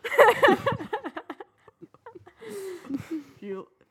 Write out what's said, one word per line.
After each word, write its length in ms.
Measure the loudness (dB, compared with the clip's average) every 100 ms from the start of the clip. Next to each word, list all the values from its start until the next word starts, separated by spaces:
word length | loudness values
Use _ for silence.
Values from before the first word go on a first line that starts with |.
<laughs> 400 | 0 6 6 6 4 4 0 -4 -6 -10 -10 -14 -14 -16 -20 _ _ _ -20 _ -20 -20 -20 _ -16 -14 -12 -14 -10
If 520 | -10 -8 -12 -12 _
you, 260 | -14 -12 -14 _ _